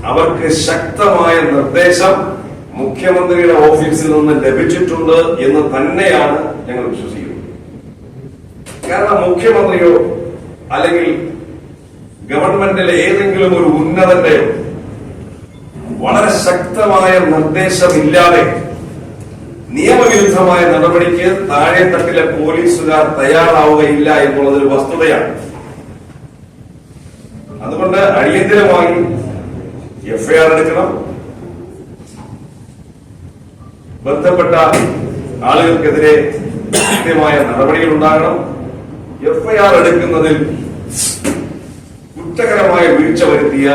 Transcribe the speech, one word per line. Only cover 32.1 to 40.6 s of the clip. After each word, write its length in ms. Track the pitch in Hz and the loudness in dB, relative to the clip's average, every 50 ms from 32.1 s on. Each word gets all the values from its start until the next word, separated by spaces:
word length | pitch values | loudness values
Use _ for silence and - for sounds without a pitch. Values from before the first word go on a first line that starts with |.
| - - - - - - - - - - - - - - - - - - - - - - - - - - - - - - - - - - - - - - - | -20 -20 -18 -18 -18 -18 -20 -20 -20 -20 -20 -20 -20 -20 -20 -20 -20 -20 -20 -20 -20 -20 -20 -20 -20 -20 -20 -20 -20 -20 -20 -20 -20 -20 -20 -20 -20 -10 -4
ബന്ധപ്പെട്ട 480 | 135 147 151 165 180 180 180 165 - 170 165 165 - - - - - - - - - - - - - - - - - | -4 -4 2 2 2 2 2 2 2 2 4 4 4 2 2 0 -2 -4 -6 -8 -8 -8 -10 -10 -10 -12 -4 -2 0
ആളുകൾക്കെതിരെ 640 | 143 170 165 165 165 156 151 151 147 151 151 151 151 151 147 143 - - - - - - - - - | 2 2 4 2 2 2 2 0 2 4 4 4 4 4 2 -2 -4 -6 -8 -8 -10 -10 -8 -4 -2
കൃത്യമായ 580 | - - - 208 - - 165 160 156 151 151 151 143 135 120 | -2 -2 -2 -2 -2 -2 -2 0 0 2 2 2 0 0 0
നടപടികൾ 420 | 120 123 135 139 151 160 165 160 151 | 0 0 0 0 2 0 0 0 2
ഉണ്ടാകണം. 420 | 151 151 156 156 156 165 175 - - - - - - - - - - - - - - - - - - - 466 | 2 2 2 2 2 0 0 -2 -4 -6 -8 -10 -12 -12 -12 -14 -14 -16 -18 -18 -18 -18 -18 -16 -4 -2 -2
എഫ് 160 | - - 226 226 220 | -2 -2 -2 0 2
ഐ 20 | 202 202 | 2 4
ആർ 100 | 196 180 170 | 4 4 4
എടുക്കുന്നതിൽ 560 | 170 170 175 170 160 156 165 160 156 156 151 147 151 - - - | 4 4 2 2 0 0 0 0 2 2 0 0 0 -4 -6 -8